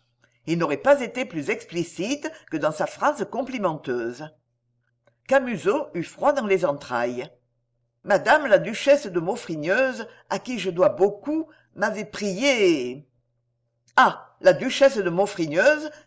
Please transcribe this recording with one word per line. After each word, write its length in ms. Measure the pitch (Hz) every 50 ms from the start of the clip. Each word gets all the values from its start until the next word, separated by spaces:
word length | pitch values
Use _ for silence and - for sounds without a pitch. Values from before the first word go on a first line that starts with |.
| _ _ _ _ _ _ _ _ -
Il 140 | - 165 170
n'aurait 180 | 165 147 147
pas 240 | - - 262 285 277
été 240 | 247 220 - 254 254
plus 240 | - - 160 139 175
explicite 840 | 226 226 - - 160 170 165 - - - 175 226 285 285 - - - - _ -
que 80 | -
dans 140 | 151 143 156
sa 160 | 151 - 165
phrase 400 | 151 - - 202 277 302 285 196 -
complimenteuse. 1000 | - 190 262 - 254 233 202 175 156 143 - - 123 120 117 120 120 127 156 156 _ _ _ _ _ _ _ _ _ _ _ _ _ _ _ _ _ _ _
Camusot 600 | - 262 277 262 247 233 165 131 180 226 302 294 - -
eut 100 | 175 160
froid 280 | - - - 190 277
dans 140 | 294 277 233
les 200 | 202 190 185 220
entrailles. « 640 | 202 139 - - - 123 117 120 123 123 120 131 - _ _ _ _ _ _ _ _ _ _ _ _ _ _ -
Madame 420 | 185 202 185 196 214 269 302 302
la 100 | 254 208
duchesse 500 | 180 160 190 226 - - 277 285 277 -
de 120 | 214 170 175
Maufrigneuse, 880 | 160 175 233 233 - - 165 151 147 165 196 240 269 262 247 214 220 - - _ _ -
à 100 | - 190
qui 180 | - 240 254
je 120 | 220 170 190
dois 200 | 175 170 180 151
beaucoup, 580 | - - 180 208 202 - - 285 302 320 320 - - _ _ _ -
m'avait 300 | - 202 226 220 311 302
prié. » « 1000 | - - - - 302 180 185 262 285 262 233 202 180 165 143 123 123 127 147 147 _ _ _ _ _ _ _ _ _ _ _ _ _ _ _ _ _ -
Ah, 380 | - 262 196 - - - - _ -
la 120 | - 185 180
duchesse 440 | 180 208 254 254 - 269 277 -
de 120 | 220 190 180
Maufrigneuse, » 840 | 165 175 202 - - - 165 156 147 175 214 277 302 302 311 302 - - _